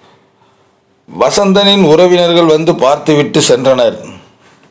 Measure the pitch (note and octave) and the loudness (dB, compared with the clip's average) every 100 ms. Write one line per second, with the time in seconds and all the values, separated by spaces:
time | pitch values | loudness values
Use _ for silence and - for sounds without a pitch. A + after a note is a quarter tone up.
0 | _ _ _ _ _ _ _ _ _ _ | _ _ _ _ _ _ _ _ _ _
1 | - E2+ B2+ G3+ G3 F#3+ G3+ G3+ E3+ D#3 | -20 -4 -2 0 0 0 0 0 2 2
2 | F3+ F3+ F3 E3+ E3 D#3 E3 D#3+ B2+ D3 | 2 2 0 0 2 0 0 -2 -2 0
3 | - D3 C#3 D#3 D3 B2+ C3 B2+ A#2 F#2+ | 0 -2 0 -2 0 0 0 0 0 -4
4 | - - - _ _ _ _ | -14 -20 -20 _ _ _ _